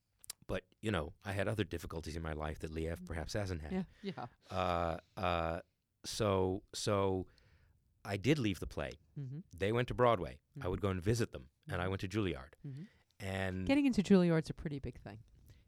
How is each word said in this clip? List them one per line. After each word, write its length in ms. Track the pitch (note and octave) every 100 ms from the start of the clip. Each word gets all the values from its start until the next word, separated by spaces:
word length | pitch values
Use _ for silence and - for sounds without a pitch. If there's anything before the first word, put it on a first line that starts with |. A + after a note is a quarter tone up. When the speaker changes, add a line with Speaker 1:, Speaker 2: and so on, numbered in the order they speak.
| _ _ - - -
Speaker 1:
but, 160 | F#2+ - -
you 100 | G#2+
know, 220 | F#2 D2+ -
I 80 | G#2
had 140 | G2 G2
other 160 | G#2+
difficulties 520 | E2+ E2 - E2 D#2+ D#2+
in 60 |
my 100 | D#2+
life 260 | D2+ D2+ E2
that 140 | D#2+
Liev 180 | D#2+ D#2+ E2+
Speaker 2:
Mm-hmm. 100 | F2+
Speaker 1:
perhaps 280 | E2 D#2
hasn't 280 | G#2+ F#2+ E2+
had. 240 | D2+ F#3 F3+ -
Speaker 2:
Yeah, 100 | G3+ - A#2+ _ -
yeah. 40 | F#2+
Speaker 1:
Uh, 400 | F2+ E2+ E2+ E2+ - -
uh, 400 | F2+ F2 E2 E2+ - _ _ _ -
so, 580 | - G#2+ G2 F#2 F#2+ -
so 520 | - - G2+ G2 F#2 F2+ - _ - - _ _ _
I 140 | G#2 G2+
did 200 | G#2+ D3+
leave 200 | A2 F#2
the 80 | -
play. 260 | - C2+ B1 _ -
Speaker 2:
Mm-hmm. 200 | C3 C#3+ - -
Speaker 1:
They 140 | G2
went 160 | A#2 B2
to 40 |
Broadway. 460 | A2 B2 G#2+ D2 B1+ _ C#3
I 20 |
Speaker 2:
Mm-hmm. 80 | F2
Speaker 1:
would 100 | F#2+
go 80 | G2
and 120 | F#2
visit 300 | F2+ A#2 A2
them, 140 | - - _ -
and 80 | F2+
I 80 | F#2
Speaker 2:
Mm-hmm. 40 |
Speaker 1:
went 100 | F#2+
to 60 | F#2+
Juilliard. 440 | G#2+ F#2+ C#2 C#2 - D3
Speaker 2:
Mm-hmm. 580 | C3+ G3 _ _ - G2
Speaker 1:
And 420 | F#2+ F#2+ F#2 F#2
Speaker 2:
Getting 180 | C#4 C#4
into 160 | A3
Juilliard's 480 | F3 F#3+ F3 D#3+ -
a 40 |
pretty 260 | - D#3 C#3+
big 180 | B2 -
thing. 180 | G#2+ G#2 - - - -